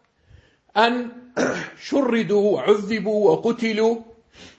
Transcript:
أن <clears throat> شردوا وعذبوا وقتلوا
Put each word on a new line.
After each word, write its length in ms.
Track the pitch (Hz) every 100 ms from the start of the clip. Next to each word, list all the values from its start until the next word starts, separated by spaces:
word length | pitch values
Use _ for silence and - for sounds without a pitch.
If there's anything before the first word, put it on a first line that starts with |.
| _ _ _ - _ _ _ 208
أن 360 | 233 247 233 - - -
<clears throat> 500 | - - - - -
شردوا 640 | 277 247 233 180 208 208
وعذبوا 800 | 147 135 208 196 220 196 208 190
وقتلوا 640 | 160 226 226 226 214 226 233 - - _ - -